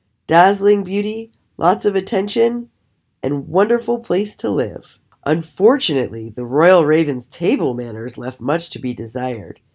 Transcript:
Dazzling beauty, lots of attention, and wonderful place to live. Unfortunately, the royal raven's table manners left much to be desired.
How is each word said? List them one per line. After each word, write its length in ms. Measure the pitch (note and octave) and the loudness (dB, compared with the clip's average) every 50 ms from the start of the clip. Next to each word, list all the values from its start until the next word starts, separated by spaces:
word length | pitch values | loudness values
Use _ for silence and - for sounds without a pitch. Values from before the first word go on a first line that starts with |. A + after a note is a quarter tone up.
| _ _ _ _ _ | _ _ _ _ _
Dazzling 580 | - D#3+ E3+ F3 G3 G3+ G3 G3 G#3 G#3 G3+ F#3+ | 2 6 6 6 6 4 4 4 4 4 4 2
beauty, 480 | F3+ F#3+ G3+ G#3 G#3+ A3 A3 A3+ - _ _ _ _ _ | -2 -2 -2 -2 -2 -4 -8 -10 -12 _ _ _ _ _
lots 300 | - - E3+ G3 G#3 - | 0 2 2 2 2 0
of 100 | G#3 F#3+ | 0 0
attention, 720 | F#3+ F3+ - A#3+ F#3+ G3+ G#3 - A#3 A3+ A#3 A#3+ A#3+ A#3+ - _ _ _ _ _ _ _ _ _ _ - | -2 -2 -2 -2 -2 -2 0 0 0 2 2 0 -2 -8 -12 _ _ _ _ _ _ _ _ _ _ -6
and 260 | C3 C#3+ C#3+ C3+ - | -6 -4 -6 -6 -2
wonderful 520 | D#3 F#3 G#3 A3 A#3+ A#3 - - A#3+ A#3 | 0 2 2 2 2 0 0 -2 -4 -4
place 360 | - - F3 F#3+ G#3+ G#3 - | -4 -2 -2 -2 -2 -2 -6
to 140 | - - G#3+ | -8 -6 -4
live. 480 | G3 D#3 B2 G2+ E2+ - - - _ _ _ _ _ _ - | -2 -2 -2 -4 -6 -12 -16 -20 _ _ _ _ _ _ -4
Unfortunately, 1040 | - D#3 E3 D#3+ - - - F#3+ A3+ C#4 C4+ - - D3 C3+ A#2+ F2+ - A2+ A2+ A2+ | -2 -2 -2 -2 -6 -2 2 4 4 4 4 0 -2 0 0 -2 -2 -6 -10 -12 -10
the 160 | A2 - B2 | -8 -8 -6
royal 400 | A#2 B2+ D3 E3 F3+ F#3 F3+ D#3 | -2 2 4 6 6 6 6 6
raven's 420 | C#3+ D3+ D#3+ D#3+ D3 C#3 B2 A#2+ | 4 4 2 2 0 -2 -6 -8
table 480 | - - - C#3+ F#3 C4+ A#3+ F3 C3+ A#2+ | -12 -8 -4 0 0 0 2 0 -2 -4
manners 420 | A#2+ A#2+ A#2+ A2 A2 A2+ B2 - | -4 -8 -10 -10 -10 -10 -10 -10
left 240 | - A#2+ B2+ C3 - | -10 -10 -10 -10 -6
much 300 | A2 C3 D3+ E3+ E3 - | -4 -2 -2 -2 -4 -6
to 80 | - A#2+ | -10 -8
be 160 | B2 B2+ A#2 | -8 -6 -6
desired. 640 | - A#2 A2+ - B2+ B2 B2+ B2 G#2+ F2+ E2 - _ _ _ | -8 -10 -10 -8 -6 -6 -6 -6 -8 -10 -14 -18 _ _ _